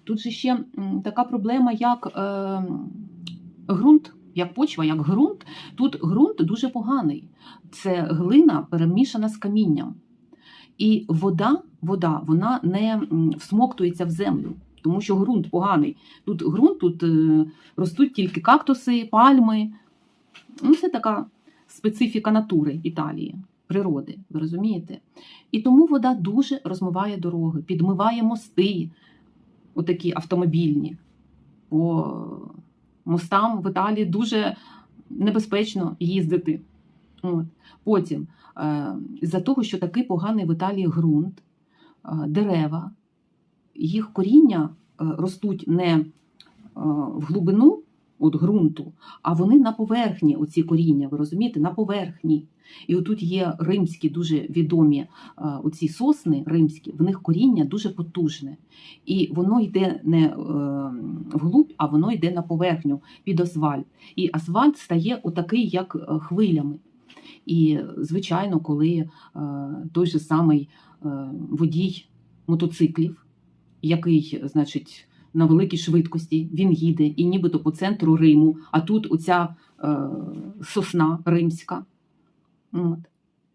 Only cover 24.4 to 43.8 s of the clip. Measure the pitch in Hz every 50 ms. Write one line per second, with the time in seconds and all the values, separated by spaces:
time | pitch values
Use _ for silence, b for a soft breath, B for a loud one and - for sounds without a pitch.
24.4 | 156 160 170 180 208 220 208 165 165 - - - - _ B B B B B B
25.4 | B B - 220 220 254 254 277 330 320 294 269 220 254 254 208 170 202 214 254
26.4 | 269 - 277 269 - 180 185 185 190 185 170 185 196 208 202 185 170 175 175 170
27.4 | 165 165 156 151 156 - 185 160 170 190 196 175 202 226 233 233 220 220 233 214
28.4 | - - _ 175 185 202 196 175 160 165 b b b b b b b b _ _
29.4 | _ _ _ _ _ _ _ 160 165 175 175 175 - 170 - 170 - - 185 175
30.4 | 180 165 156 165 170 151 147 147 151 156 - - _ _ _ _ _ _ _ _
31.4 | _ _ _ _ _ _ 156 156 165 170 165 160 156 - 127 - - - - -
32.4 | - - - - - _ _ _ _ _ _ _ _ 165 165 170 170 - 202 196
33.4 | 214 233 226 196 170 190 190 185 190 214 214 214 214 175 170 208 233 220 233 214
34.4 | 208 202 B B B B B B B B _ - - - - - 190 214 196 220
35.4 | 214 - 196 202 220 214 - 190 170 165 165 - 175 170 185 190 165 156 175 165
36.4 | - 160 151 - - - _ _ _ _ _ _ _ _ _ _ - 180 175 165
37.4 | 165 165 b b b b b b _ 208 214 190 - 165 156 151 151 b b b
38.4 | b b b - - 202 196 196 - - - - - - - - - 165 190 175
39.4 | - 262 277 262 214 - - 180 180 170 - 240 247 - 190 165 180 214 226 214
40.4 | 180 160 165 160 185 196 208 196 185 165 165 165 165 160 151 147 165 190 - -
41.4 | _ _ _ _ b b b b b b b b - - 160 156 147 147 151 190
42.4 | 214 202 180 165 156 151 156 165 190 196 - - _ _ _ _ _ _ _ _
43.4 | _ _ _ _ _ _ _ -